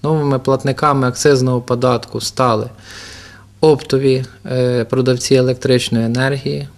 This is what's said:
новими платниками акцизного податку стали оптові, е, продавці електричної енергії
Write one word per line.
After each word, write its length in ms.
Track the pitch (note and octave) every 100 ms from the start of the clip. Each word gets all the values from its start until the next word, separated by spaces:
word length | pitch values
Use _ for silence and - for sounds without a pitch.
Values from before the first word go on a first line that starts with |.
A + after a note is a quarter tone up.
новими 360 | D3 D#3 C#3+ C3+
платниками 680 | C3 C3+ C#3+ C3 D3+ C#3 B2+
акцизного 540 | B2 D3+ C3+ B2+ B2
податку 600 | A#2 A#2+ B2+ A#2 - -
стали 480 | - - B2 A2 A#2 - - - - - - - - -
оптові, 640 | D#3 C#3+ - C3+ C3+ C3 B2+ - -
е, 380 | B2+ B2 B2
продавці 520 | A2+ C3 B2+ B2 - C3
електричної 720 | B2+ B2+ C3 B2+ - A2+ A2+
енергії 640 | A#2+ C3 C#3 C#3 C#3+ C#3+